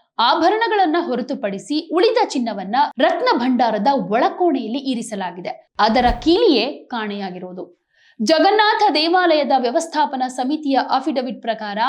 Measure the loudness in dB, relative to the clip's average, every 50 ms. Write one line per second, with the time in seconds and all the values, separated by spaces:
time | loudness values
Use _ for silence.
0 | _ _ _ 0 0 2 2 2 2 2 2 0 0 0 2 2 2 2 0 0
1 | -2 -2 -4 -4 -4 -6 -6 -6 -6 -6 -6 -8 -8 -6 -6 -6 -4 -2 0 2
2 | 2 2 2 2 0 0 -2 -4 -4 -4 -6 -8 -8 -2 0 0 0 0 0 0
3 | 0 0 0 0 0 0 0 2 0 0 2 2 2 0 0 0 0 0 0 0
4 | 0 0 0 0 0 0 0 0 0 0 0 0 -4 -6 -6 -6 -4 -4 -4 -4
5 | -6 -8 -8 -8 -8 -8 -10 -10 -10 -10 -12 -12 _ _ _ 2 2 4 4 4
6 | 4 2 2 2 2 2 4 6 6 4 4 4 2 -2 -6 -10 -12 -10 -8 -8
7 | -6 -6 -6 -8 -8 -8 -10 -10 -12 -12 -12 -14 -14 -16 _ _ _ _ _ _
8 | _ _ _ -4 0 2 4 4 4 4 4 4 4 2 2 2 2 2 2 2
9 | 2 2 2 2 4 4 2 2 2 2 2 2 0 0 -2 -2 -2 -2 -2 -2
10 | -2 -2 -2 -4 -6 -4 -4 -6 -4 -4 -4 -4 -2 0 0 0 0 0 -2 -2
11 | -2 -2 -4 -4 -4 -6 -8 -6 -6 -6 -6 -6 -6 -6 -4 -2 -2